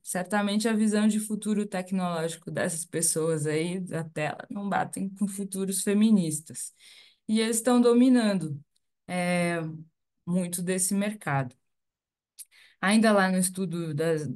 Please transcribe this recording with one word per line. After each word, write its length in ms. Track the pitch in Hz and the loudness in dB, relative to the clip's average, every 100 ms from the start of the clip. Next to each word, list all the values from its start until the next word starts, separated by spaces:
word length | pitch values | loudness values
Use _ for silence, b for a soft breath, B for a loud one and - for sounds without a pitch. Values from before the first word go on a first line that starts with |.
Certamente 680 | - 185 180 208 202 208 226 | -8 -6 -2 -2 0 0 0
a 20 | |
visão 380 | 214 214 208 214 | 2 2 4 2
de 100 | 214 | 2
futuro 460 | 214 214 214 208 208 | -2 -6 -2 -2 -2
tecnológico 840 | 185 185 190 180 160 165 160 - | -6 -4 -2 -2 -2 -4 -6 -8
dessas 360 | 151 180 160 - | -4 -2 -4 -6
pessoas 600 | 156 170 165 160 156 147 | -2 0 0 0 -2 -2
aí 360 | 156 170 185 | -2 -2 -4
da 200 | 180 160 | -6 -8
tela 460 | 160 - 151 - - | -8 -6 -6 -6 -10
não 200 | 202 202 | -8 -4
batem 400 | 185 185 - 196 | -2 -4 -6 -8
com 180 | - 196 | -4 -6
futuros 560 | 196 196 190 190 196 | -4 -8 -4 -4 -2
feministas. 880 | 214 208 220 202 160 147 - - - B B B B B - | 0 4 6 4 2 -4 -10 -14 -14 B B B B B -2
E 140 | 220 | 0
eles 160 | 220 226 | 2 0
estão 240 | 254 247 | 4 6
dominando, 760 | 240 240 254 247 214 196 156 139 - _ _ _ - | 6 6 6 6 4 0 -2 -8 -12 _ _ _ -8
é, 500 | 180 180 175 175 170 160 160 160 _ _ _ - | -2 0 2 0 -2 -4 -10 -16 _ _ _ -4
muito 360 | 180 175 175 | -2 -2 -4
desse 300 | 175 185 185 | -2 -2 0
mercado. 600 | 196 208 214 - 139 127 - _ _ _ _ _ _ _ - - b b b | 0 -2 -4 -2 -2 -2 -10 _ _ _ _ _ _ _ -20 -20 b b b
Ainda 320 | 185 220 220 | 2 4 6
lá 180 | 202 185 | 4 4
no 80 | 185 | 2
estudo 560 | 185 185 190 170 165 | 0 -2 -4 -4 -4
da, 200 | 147 165 156 147 | -2 0 0 -4